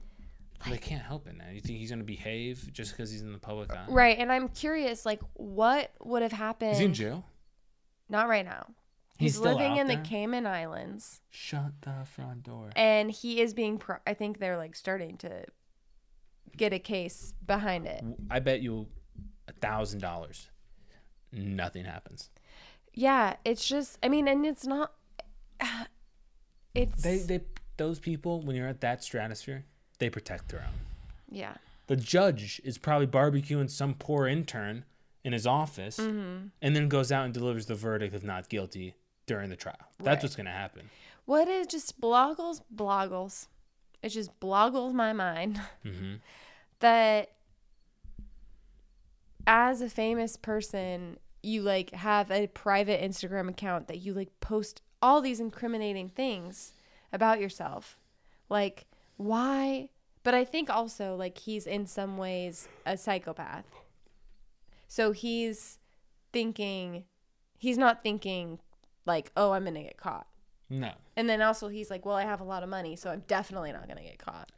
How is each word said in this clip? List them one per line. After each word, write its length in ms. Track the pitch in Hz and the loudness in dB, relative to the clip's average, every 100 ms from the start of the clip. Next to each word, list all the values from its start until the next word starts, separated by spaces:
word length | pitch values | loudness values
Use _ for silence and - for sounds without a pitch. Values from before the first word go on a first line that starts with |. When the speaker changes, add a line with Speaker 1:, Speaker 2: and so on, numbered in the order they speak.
| - - - - - - 123 | -18 -16 -18 -18 -18 -10 -6
Speaker 1:
They 60 | |
Speaker 2:
Like 100 | 120 | -4
Speaker 1:
can't 200 | - 151 | -4 -6
help 240 | 110 151 143 | -6 -10 -10
it 80 | 85 | -14
now. 120 | 85 | -12
You 100 | 101 | -10
think 180 | 104 110 | -6 -6
he's 100 | 113 | -6
gonna 140 | 117 | -6
behave 680 | 107 98 107 113 120 123 135 | -6 -6 -6 -4 -6 -8 -10
just 220 | - 107 - | -10 -10 -8
'cause 120 | 110 | -8
he's 100 | 110 | -8
in 100 | 107 | -8
the 80 | 101 | -10
public 320 | - 107 104 | -8 -8 -6
eye? 140 | - 90 | -8 4
Speaker 2:
Right, 300 | 254 240 226 | 8 10 8
and 140 | 240 | 4
I'm 180 | 254 262 | 2 0
curious, 560 | - 302 311 269 233 226 | -4 -2 0 0 -2 -2
like, 160 | 214 - - | -2 -4 -10
what 560 | 208 196 226 285 - - | -8 4 6 6 2 -6
would 200 | 233 240 | -2 0
have 100 | 226 | 0
happened 400 | 220 220 226 220 | 0 -4 -2 0
Speaker 1:
Is 60 | 208 | 4
he 60 | 196 | 4
in 80 | |
jail? 320 | 135 107 139 - - - _ _ _ _ _ - | 4 0 -4 -10 -18 -20 _ _ _ _ _ -4
Speaker 2:
Not 180 | 208 233 | 0 4
right 160 | 214 180 | 4 2
now. 220 | - - 226 _ _ _ - | -8 -12 -18 _ _ _ 0
Speaker 1:
He's 160 | 151 | 2
Speaker 2:
He's 40 | 208 | 4
Speaker 1:
still 140 | 233 | 4
Speaker 2:
living 200 | 269 285 | 4 4
Speaker 1:
out 60 | 285 | 4
Speaker 2:
in 80 | 277 | 2
the 80 | 247 | 2
Speaker 1:
there? 80 | |
Speaker 2:
Cayman 420 | - 214 214 247 220 | -2 -2 -2 -2 -2
Islands. 760 | 180 165 - 180 202 - - _ | -2 -4 -8 -10 -10 -12 -16 _
Speaker 1:
Shut 440 | - - 147 143 143 | -14 -6 -4 -4 -6
the 240 | 139 135 135 | -10 -8 -10
front 380 | - 127 123 | -10 -10 -10
door. 280 | 127 117 107 - | -12 -12 -6 4
Speaker 2:
And 360 | 220 214 214 | 6 6 2
he 300 | 214 240 233 | -2 -4 2
is 120 | 233 | 2
being 240 | 214 220 214 | 2 0 -2
pro-, 200 | - 180 - | -4 -6 -4
I 60 | |
think 260 | 208 208 208 | -2 -4 -4
they're, 180 | 190 175 | -2 -2
like, 180 | 160 - | -4 -8
starting 420 | - 190 165 180 | -4 -4 -4 -10
to 280 | 185 90 - - _ _ _ - _ - - _ - - | -10 -10 -12 -18 _ _ _ -20 _ -20 -20 _ -12 0
get 180 | 214 | 2
a 60 | 185 | 2
case 540 | - 196 175 - - - - | -2 -4 -4 -8 -10 -8 0
behind 400 | 202 208 180 165 | 2 2 -2 -2
it. 120 | - | -8
Speaker 1:
W-, 140 | 113 120 104 | -8 -8 -2
I 100 | 127 | 0
bet 220 | 131 131 | 4 2
you 260 | 123 110 107 - - - - - - | 2 -4 -6 -12 -18 -16 -16 -16 -18
a 40 | |
thousand 460 | - 107 107 104 104 | -6 -2 0 -2 -2
dollars, 500 | 95 85 78 - - - - - - - - - - | -4 -6 -10 -14 -18 -20 -20 -20 -20 -20 -20 -20 -14
nothing 540 | 117 98 95 87 92 90 | -8 -4 -2 -4 -6 -10
happens. 440 | 82 - - - - - - - - _ | -10 -14 -18 -18 -20 -20 -20 -20 -20 _
Speaker 2:
Yeah, 420 | - 262 269 208 - - | 0 4 6 4 2 0
it's 220 | 233 - | 0 0
just, 300 | 277 269 - | 0 -2 -2
I 60 | 247 | 2
mean, 180 | 294 277 | 4 6
and 180 | 277 302 | 4 4
it's 200 | 277 262 | 0 -2
not, 280 | 277 302 - _ - - - - - | -2 -2 -6 _ -18 -18 -18 -18 -6
<sighs> 20 | 247 233 233 - - _ - - _ _ _ - | -6 -4 -10 -14 -20 _ -20 -20 _ _ _ 2
it's 260 | 247 - | 2 4
Speaker 1:
They, 160 | 170 185 | 2 2
they, 220 | 175 185 - - - - | 2 -2 -2 -10 -10 -4
those 220 | 156 165 | -2 -2
people, 420 | - 156 175 170 | -2 -2 -2 -4
when 140 | 147 127 | -2 -2
you're 120 | 127 | -2
at 140 | 131 | -2
that 220 | 120 123 | -2 -2
stratosphere, 640 | - 120 110 107 - 135 139 _ _ - | -2 -4 -4 -6 -10 -10 -12 _ _ -2
they 100 | 123 | -2
protect 380 | - - 87 - | -2 -8 -8 -6
their 120 | 85 | -6
own. 180 | - - - - - - - | -6 -6 -8 -12 -14 -18 -14
Speaker 2:
Yeah. 260 | 202 101 - - - - | -10 -10 -12 -20 -14 -2
Speaker 1:
The 100 | 135 | 0
judge 640 | 110 175 190 123 104 - | 4 6 6 4 -4 -10
is 140 | 135 120 | -10 -6
probably 300 | - 147 135 | 2 4 6
barbecuing 640 | 131 147 143 139 147 135 | 6 6 4 0 0 0
some 260 | - 139 131 | -2 -2 -2
poor 320 | - 147 131 | 0 2 4
intern 580 | 147 151 120 104 113 - _ _ _ 135 | 2 -2 -4 -6 -6 -10 _ _ _ -2
in 80 | |
his 120 | 120 117 | 0 4
office 520 | 139 151 - 98 - | 4 2 -4 -8 -4
Speaker 2:
Mm-hmm. 500 | 220 214 190 180 196 - | -2 -2 -6 -8 -12 -2
Speaker 1:
and 140 | 143 151 | 2 4
then 120 | 147 | 4
goes 240 | 139 127 | 4 4
out 140 | 139 127 | 2 0
and 80 | |
delivers 320 | 120 123 117 107 | 0 0 -2 -2
the 100 | 107 | -4
verdict 400 | 110 107 104 98 | 0 0 0 -4
of 80 | |
not 240 | 101 92 90 | -6 -6 -4
guilty 480 | 107 95 95 92 - _ _ - | -4 -4 -6 -10 -12 _ _ -6
during 240 | 110 98 | -4 -4
the 60 | 90 | -8
trial. 180 | - - - - | -10 -14 -18 -4
That's 100 | 185 | 2
Speaker 2:
Right. 160 | 147 | 2
Speaker 1:
what's 120 | 139 - | 2 -6
gonna 160 | 95 | -8
happen. 380 | 92 98 - - - - - - | -6 -8 -10 -20 -20 -20 -14 2
Speaker 2:
What 220 | 294 339 | 4 4
it 200 | 381 349 | 2 -2
just 300 | 320 - - | -4 -8 -4
bloggles, 640 | 226 240 277 320 339 320 - | 4 6 6 2 -4 -6 -10
bloggles. 760 | 214 202 196 190 185 190 - - _ - _ _ - | -6 0 2 0 -2 -6 -8 -12 _ -20 _ _ -10
It 80 | 220 | -8
just 300 | 214 202 - | -6 -6 -6
bloggles 540 | 190 196 226 262 247 | 2 6 6 4 0
my 180 | 254 220 | 0 0
mind 460 | 220 185 165 190 208 202 | 2 -2 -2 -2 -4 -8
<laughs> 140 | - 107 | -12 -10
Speaker 1:
Mm-hmm. 300 | 92 95 101 - - - - _ - | -8 -8 -8 -14 -20 -20 -20 _ 4
Speaker 2:
that 520 | 233 233 220 214 202 _ _ - _ - _ _ - - - - - - - - - _ - _ _ - - | 6 8 8 6 2 _ _ -20 _ -20 _ _ -18 -14 -16 -16 -20 -20 -20 -20 -20 _ -20 _ _ -2 6
as 340 | 226 247 254 | 8 8 2
a 80 | 240 | -2
famous 480 | - 220 233 226 - | 0 0 2 -2 -4
person, 800 | - 214 208 196 185 180 175 - - - | -2 -2 -2 -4 -4 -4 -8 -12 -18 -10
you, 200 | 208 220 | -2 0
like, 300 | 202 190 180 | 2 2 0
have 380 | 175 208 208 202 | -4 2 4 4
a 160 | 196 208 | 2 0
private 540 | - 214 196 202 190 | -2 2 4 4 2
Instagram 480 | 196 196 180 196 185 | 0 -4 -4 -4 -4
account 380 | 180 202 175 - | -4 -4 -4 -4
that 100 | 165 | -10
you, 160 | 185 | -6
like, 160 | 196 190 - | -6 -6 -8
post 420 | - 214 214 - _ - | -2 -2 -2 -8 _ 2
all 200 | 254 294 | 6 8
these 180 | 269 226 | 6 -2
incriminating 680 | 226 - 233 226 208 196 185 | -4 -4 -4 -2 -2 -4 -6
things 640 | 185 262 202 175 196 - - _ - - | -4 -4 -4 -8 -12 -14 -18 _ -20 -8
about 280 | 190 220 220 | 2 4 4
yourself. 580 | 196 - 165 - - - _ _ _ _ - | 2 -4 -8 -8 -12 -20 _ _ _ _ -2
Like, 360 | 202 202 196 - _ _ - | 2 2 -2 -20 _ _ -6
why? 720 | 208 220 254 277 269 269 269 _ _ _ | 0 2 2 2 2 0 -4 _ _ _
But 100 | 247 | 4
I 100 | 247 247 | 4 4
think 240 | 311 277 | 0 0
also, 460 | 214 226 - 196 185 | 0 0 -4 -4 -4
like, 220 | 185 185 | -6 -6
he's 260 | - 214 180 | -8 -6 -4
in 220 | 202 196 | -4 -4
some 300 | - 196 190 | -4 -4 -4
ways 500 | 185 185 180 175 - - - | -4 -4 -4 -8 -14 -10 -4
a 120 | 190 | -4
psychopath. 680 | - 190 - - 160 165 - - - _ - _ - - - _ - - - | 0 -2 -2 -8 -8 -10 -14 -20 -20 _ -20 _ -20 -20 -20 _ -20 -20 -12
So 240 | - 220 | 0 2
he's 640 | 208 233 233 226 214 - - _ _ _ _ _ | 2 -2 -2 -2 -4 -10 -12 _ _ _ _ _
thinking, 720 | 240 226 214 202 190 180 175 185 _ _ _ _ _ | -2 0 -2 -4 -4 -6 -10 -14 _ _ _ _ _
he's 200 | 247 240 | 0 6
not 260 | 262 233 | 6 6
thinking, 560 | 220 208 202 185 170 165 - - _ _ - | 0 -2 -2 -4 -6 -10 -16 -20 _ _ 0
like, 260 | 165 - - | 0 0 2
"Oh, 140 | 202 | 4
I'm 120 | 190 | 4
gonna 200 | 185 156 | 0 -6
get 140 | 151 - | -10 -10
caught." 300 | - 98 - - _ _ - | -8 -8 -10 -20 _ _ -8
Speaker 1:
No. 220 | 135 120 - - - | -6 -6 -8 -10 -2
Speaker 2:
And 140 | 226 | 0
then 120 | 220 | 4
also 260 | 220 220 208 | 4 2 -2
he's 220 | 208 214 | -8 -8
like, 160 | 190 202 | -8 -2
"Well, 100 | 202 | 0
I 80 | |
have 180 | 208 208 | 0 -2
a 20 | |
lot 200 | 190 190 | -4 -6
of 60 | 185 | -6
money, 260 | 190 170 170 | -6 -8 -8
so 140 | 190 | -8
I'm 120 | 175 - | -8 0
definitely 440 | 196 196 190 156 | 0 0 -6 -8
not 160 | 98 - | -8 -12
gonna 140 | - | -14
get 140 | 165 - | -14 -16
caught." 340 | - 82 - | -12 -12 -14